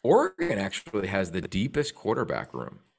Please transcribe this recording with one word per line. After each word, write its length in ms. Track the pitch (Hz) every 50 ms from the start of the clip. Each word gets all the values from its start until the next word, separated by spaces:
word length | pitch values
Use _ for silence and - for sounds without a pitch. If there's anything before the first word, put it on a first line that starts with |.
Oregon 560 | - 117 170 247 302 381 - - 170 - 117 101
actually 500 | 98 95 - - - - - 104 95 95
has 220 | 101 98 95 85
the 100 | 82 92
deepest 540 | 80 - - 92 107 131 - 147 143 - -
quarterback 580 | - - 101 117 135 113 - 67 55 - -
room 280 | - 64 62 - - - _ _ _